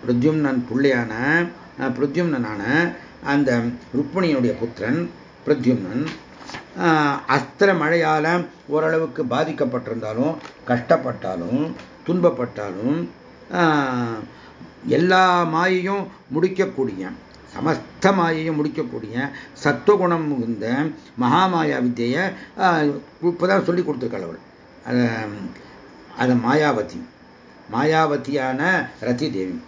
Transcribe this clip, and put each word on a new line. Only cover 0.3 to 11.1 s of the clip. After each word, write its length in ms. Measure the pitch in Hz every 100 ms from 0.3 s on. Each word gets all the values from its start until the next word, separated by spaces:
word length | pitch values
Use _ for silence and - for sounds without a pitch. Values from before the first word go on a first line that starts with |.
| 156 147 131 120
பிள்ளையான, 400 | 120 139 127 113 110 131 165 175 - - -
ஆ, 40 | 135
பிரத்யும்னனான 1040 | 123 143 147 175 139 113 104 104 147 170 170 - -
அந்த 380 | 143 143 135 120 117 120 - 127
ருக்மிணியினுடைய 560 | 143 170 175 143 120 104
புத்திரன் 500 | 113 - 104 147 170 - - - -
பிரத்யும்னன், 600 | 143 120 120 92 110 160 - - - - - - -
ஆ, 420 | 175 156 147 139 -
அஸ்திர 460 | 139 - - 202
மழையால 720 | 180 151 170 160 156 160 175 170 - -
ஓரளவுக்கு 560 | 147 160 160 160 -
பாதிக்கப்பட்டிருந்தாலும், 1120 | 131 120 156 151 131 123 120 113 110 110 143 160 - - -
கஷ்டப்பட்டாலும், 1040 | 123 123 - 127